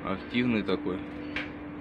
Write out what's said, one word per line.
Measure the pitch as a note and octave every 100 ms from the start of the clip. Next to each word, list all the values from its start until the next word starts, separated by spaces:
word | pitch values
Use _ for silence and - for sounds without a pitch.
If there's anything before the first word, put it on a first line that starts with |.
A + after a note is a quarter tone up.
активный | - F#2+ - A#2+ B2 A2
такой, | G2 F#2+ F#2+ F2+ - - - - - - - -